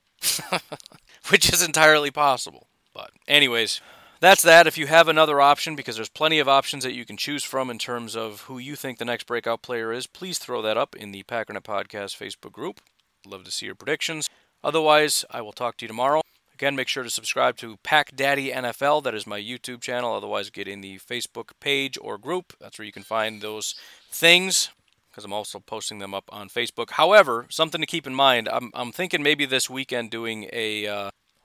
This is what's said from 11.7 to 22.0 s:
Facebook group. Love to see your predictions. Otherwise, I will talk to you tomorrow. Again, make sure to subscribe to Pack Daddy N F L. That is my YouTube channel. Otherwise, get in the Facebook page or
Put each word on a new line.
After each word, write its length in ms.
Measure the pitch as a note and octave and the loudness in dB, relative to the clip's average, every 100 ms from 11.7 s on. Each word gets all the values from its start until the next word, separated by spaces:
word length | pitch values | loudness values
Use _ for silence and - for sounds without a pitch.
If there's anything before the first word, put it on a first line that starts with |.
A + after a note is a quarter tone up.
| G2+ G2+ G#2+ G2 - | -8 -8 -10 -12 -12
Facebook 340 | G2+ - - | -14 -14 -18
group. 280 | G2+ D#3 G3+ _ _ _ _ | -12 -12 -12 _ _ _ _
Love 200 | G2+ G2 | -20 -18
to 80 | F#2+ | -12
see 140 | - G#2 | -10 -10
your 100 | F#2+ | -12
predictions. 520 | G2+ D3+ - D#3 - - _ _ | -6 -4 -4 -6 -8 -10 _ _
Otherwise, 600 | - D#3 D#3 D3+ D3+ - - | -4 0 4 4 4 0 -4
I 100 | B2 | -10
will 120 | G#2+ | -14
talk 240 | - A#2+ - | -8 -8 -8
to 80 | |
you 40 | A2+ | -12
tomorrow. 340 | A2 C3 D3+ - _ _ | -2 0 2 -2 _ _
Again, 240 | - C#3 C#3 | -4 -4 -2
make 120 | B2 | -4
sure 140 | C#3 | -6
to 60 | A#2+ | -6
subscribe 480 | A2 A2 - B2+ A#2+ | -8 -6 0 0 0
to 220 | A#2 G#2 | -10 -14
Pack 360 | - D3+ C#3+ | 0 0 0
Daddy 380 | C3+ C#3 C#3+ C3+ | -2 0 0 -2
N 140 | B2+ B2 | -4 -6
F 160 | A2+ | -2
L. 180 | C#3 D3+ | 0 0
That 140 | C3+ | 0
is 120 | G#2+ G2 | -6 -8
my 140 | G#2 | -10
YouTube 400 | G#2+ B2 - A#2+ | -10 -12 -12 -12
channel. 320 | - B2 A#2+ | -8 -4 -4
Otherwise, 380 | G#2 G#2 G2+ F#2+ | -4 -4 -6 -6
get 180 | - G2 | -10 -12
in 140 | G2+ | -12
the 160 | F#2+ F#2+ | -14 -18
Facebook 540 | - B2 - A#2 A2+ _ | -12 -10 -10 -12 -16 _
page 380 | C#3+ C#3 C3+ | -4 -2 -4
or 200 | - | -8